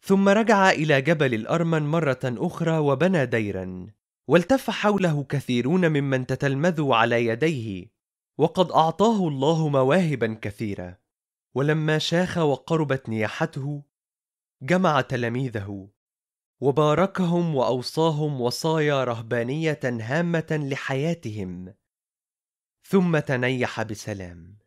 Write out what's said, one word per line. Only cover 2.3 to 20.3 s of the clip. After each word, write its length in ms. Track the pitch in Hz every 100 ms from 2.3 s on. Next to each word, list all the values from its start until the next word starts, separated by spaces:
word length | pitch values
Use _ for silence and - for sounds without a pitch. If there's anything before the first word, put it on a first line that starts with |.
| 113 170 - 165 160
وبنى 480 | 147 131 175 185 127
ديرا، 600 | 117 104 92 92 92 92 - _ _ -
والتف 420 | 160 175 269 -
حوله 540 | 208 208 202 180 147
كثيرون 680 | 135 143 - 123 120 185 170
ممن 360 | 151 139 131 127
تتلمذوا 720 | 131 143 135 170 160 143 117
على 300 | 117 117 120
يديه، 640 | 117 156 147 110 95 85 _ _ _ _ -
وقد 340 | 156 - 175
أعطاه 560 | 127 160 160 208 220 175
الله 420 | 139 139 160 156
مواهبا 680 | 139 131 165 170 139 113 110
كثيرة. 580 | 107 - 110 95 90 90 _ _ _ _ _ 123
ولما 420 | 143 156 156 156
شاخ 400 | - 170 180 180
وقربت 720 | 156 135 - 165 151 135 -
نياحته، 760 | 110 107 - 160 147 135 147 143 _ _ _ _ _ _ _
جمع 400 | 131 180 185 147
تلاميذه، 880 | 123 131 117 120 135 110 101 101 98 _ _ _ _ _ _ _
وباركهم 920 | 127 139 151 151 190 - 180 175 170 143
وأوصاهم 880 | 113 127 123 - 165 147 151 139
وصايا 600 | 120 120 165 160 147 139
رهبانية 760 | 123 117 117 120 117 147 160 147
هامة 640 | 131 120 110 147 175